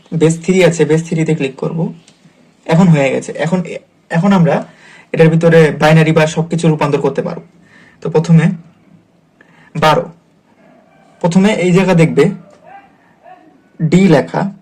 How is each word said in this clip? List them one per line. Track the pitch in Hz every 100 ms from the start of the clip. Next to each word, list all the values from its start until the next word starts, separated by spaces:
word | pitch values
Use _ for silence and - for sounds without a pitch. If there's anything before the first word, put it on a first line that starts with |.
| -
বেস | 160 160 165
থ্রি | - 185
আছে, | 165 160 143
বেস | 160
থ্রিতে | - 160 156 156
ক্লিক | 135 -
করব। | - 160 202 - _ _ _ _ _ _ -
এখন | 165 185
হয়ে | 147 135
গেছে। | 127 -
এখন | - 160 185 165
এ-, | - _ _ -
এখন | 170 202
আমরা | 190 147 156 - _ - - _
এটার | 160 160
ভিতরে | 165 165 165 147
বাইনারি | 139 151 160 156
বা | 160 156
সবকিছু | 165 160 165 165
রূপান্তর | 151 147 139
করতে | 143 -
পারব। | - - - _ _ _ _ _
তো | 160
প্রথমে | 160 165 160 175 - - _ _ _ _ _ _ _ _ _ _ 160
বারো, | 156 147 - - _ _ _ _ _ _ _ _ _ _
প্রথমে | 170 185 208
এই | 170 180
জায়গা | 170 185
দেখবে | 165 151 127 202 - - _ - - _ _ _ _ - - _ _ _ -
ডি | 156 180 190
লেখা, | 139 - - 202 -